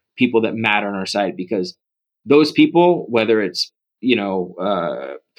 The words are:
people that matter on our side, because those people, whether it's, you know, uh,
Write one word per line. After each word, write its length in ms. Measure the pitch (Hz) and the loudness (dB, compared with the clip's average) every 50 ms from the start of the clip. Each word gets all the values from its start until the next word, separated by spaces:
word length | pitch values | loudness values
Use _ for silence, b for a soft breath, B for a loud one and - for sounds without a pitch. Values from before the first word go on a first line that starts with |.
| _ _ _ | _ _ _
people 240 | - 123 120 123 113 110 | -2 -2 2 2 2 0
that 120 | 110 - | 0 -4
matter 340 | 113 113 110 104 104 101 101 | -2 -2 0 0 0 -2 -4
on 60 | 101 | -6
our 120 | 95 95 | -6 -6
side, 300 | - - 101 101 90 90 | -4 -4 -2 -2 -4 -4
because 400 | 92 92 90 113 98 92 90 - _ _ _ _ _ _ _ _ _ - | -8 -8 -6 -4 -4 -4 -6 -8 _ _ _ _ _ _ _ _ _ 0
those 280 | 110 139 151 156 151 - | 4 4 4 4 4 4
people, 540 | 151 156 151 160 170 175 175 175 160 - - | 4 4 4 6 4 4 4 4 2 -2 -2
whether 340 | 117 117 110 107 113 107 104 | -2 0 2 2 2 0 0
it's, 300 | 90 - - - - _ _ _ _ _ _ | -2 -4 -6 -8 -8 _ _ _ _ _ _
you 160 | - 127 120 | -2 0 0
know, 380 | 104 101 101 95 95 90 - - 87 | 0 0 -2 -4 -4 -6 -6 -8 -6
uh, 540 | 92 101 101 90 85 80 65 58 69 65 69 - _ _ _ | -4 -2 -2 -2 -2 -4 -6 -8 -10 -12 -14 -16 _ _ _